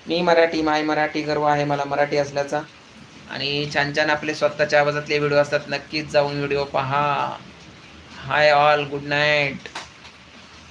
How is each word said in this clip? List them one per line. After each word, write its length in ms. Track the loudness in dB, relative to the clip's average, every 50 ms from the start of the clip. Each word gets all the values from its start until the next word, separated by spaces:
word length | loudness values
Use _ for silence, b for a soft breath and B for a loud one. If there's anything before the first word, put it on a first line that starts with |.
| -8
मी 140 | -4 -2 0
मराठी, 420 | 2 4 4 4 4 4 2 0
माय 200 | 0 0 0 0
मराठी, 400 | 0 0 0 0 0 -2 -2 -4
गर्व 200 | -4 -2 -2 0
आहे 220 | 2 2 2 2 0
मला 200 | 0 -2 -2 -2
मराठी 320 | -2 0 0 0 0 0
असल्याचा. 440 | -2 -2 -2 -2 -4 -4 -2 -4 -6 -6 -8 -16 -20 -20 -20 -20 -20 -20 -20 -20 -20 -16 -12
आणि 360 | -10 -8 -6 -4 -4 -4 -4 -2 -2
छान 180 | -2 -2 0 0
छान 140 | 0 2 2
आपले 240 | 0 0 -2 -6 -4
स्वतःच्या 460 | 0 -2 -2 0 0 0 2 4 4
आवाजातले 380 | 4 2 0 -4 -4 -2 -2 0
व्हिडिओ 200 | 0 2 2 2
असतात, 220 | 2 2 0 -4 -4 -4
नक्कीच 400 | -8 -8 -8 -8 -8 -8 -4 0
जाऊन 280 | 2 2 2 2 0
व्हिडिओ 280 | -4 -4 -2 -2 -2 -2
पहा. 720 | -2 -2 -4 -2 0 0 0 0 0 0 -2 -4 -6 -6 -10 -14 -18 -20 -20 -20 -20 -20 -20 -20 -20 -20 -20 -20 -20 -18 -14 -8 -2
Hi 140 | 2 4 4
all, 460 | 6 6 6 6 6 4 2 0 -4
good 160 | -6 -8 -6
night. 600 | -2 0 0 2 2 2 2 0 -2 -4 -8 -14 -14 -14 -14 -16 -16 -20 -20 -20 -20 -20 -20 -20 -20 -20 -20 -20 -20 -20 -20 -20 -18